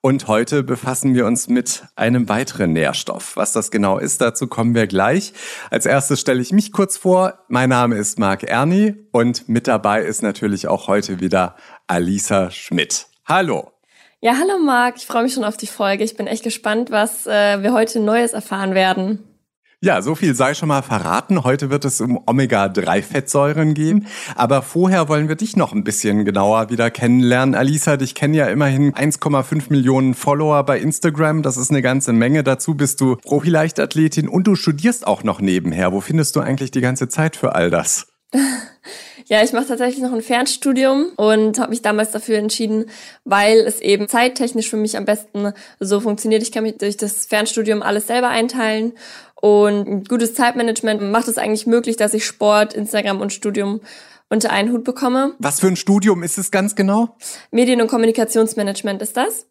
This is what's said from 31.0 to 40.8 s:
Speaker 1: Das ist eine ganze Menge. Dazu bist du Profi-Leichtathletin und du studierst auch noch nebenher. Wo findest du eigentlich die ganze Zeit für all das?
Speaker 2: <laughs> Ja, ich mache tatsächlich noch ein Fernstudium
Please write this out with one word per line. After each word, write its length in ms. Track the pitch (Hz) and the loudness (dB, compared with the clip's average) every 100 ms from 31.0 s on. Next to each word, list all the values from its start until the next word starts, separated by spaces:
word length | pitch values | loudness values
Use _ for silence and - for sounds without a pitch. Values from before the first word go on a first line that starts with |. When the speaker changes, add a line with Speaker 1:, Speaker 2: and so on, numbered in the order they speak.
| 170 147 156 156 | -2 0 0 2
Speaker 1:
Das 120 | 147 120 | -2 -2
ist 160 | 123 | 0
eine 100 | 147 | 0
ganze 300 | 127 135 135 | 2 0 2
Menge. 320 | 117 120 151 | 2 4 2
Dazu 320 | 143 131 - 151 | 2 0 -2 -2
bist 240 | 143 - | -2 0
du 160 | 131 123 | 0 0
Profi-Leichtathletin 1120 | - 147 151 160 160 - 147 156 156 156 151 | 0 0 2 2 0 -2 -2 2 2 2 0
und 200 | 180 190 | 2 2
du 80 | 190 | 2
studierst 520 | - 147 202 240 - | 2 0 0 0 -2
auch 160 | 104 | -2
noch 160 | - - | -2 0
nebenher. 540 | 98 92 87 80 92 | 0 0 0 0 0
Wo 80 | 98 | 0
findest 340 | - 160 147 151 | -2 0 0 -2
du 60 | |
eigentlich 300 | 123 131 135 | -2 -4 -2
die 100 | 135 | -2
ganze 260 | 127 127 127 | -2 -2 -4
Zeit 300 | - 156 - | 0 -2 0
für 180 | - 80 | -2 0
all 140 | 87 | 2
das? 380 | 87 - - - _ _ | 0 -2 -4 -6 _ _
Speaker 2:
<laughs> 40 | 262 269 247 233 _ - - - - - | -2 0 -4 -10 _ -20 -18 -20 -20 0
Ja, 180 | 214 | 2
ich 100 | 220 | 2
mache 140 | 233 269 | 0 -2
tatsächlich 340 | 240 247 269 | -2 -2 -2
noch 100 | 254 | -4
ein 120 | 240 | -4
Fernstudium 880 | 226 240 277 - 277 254 | -2 0 0 -2 0 2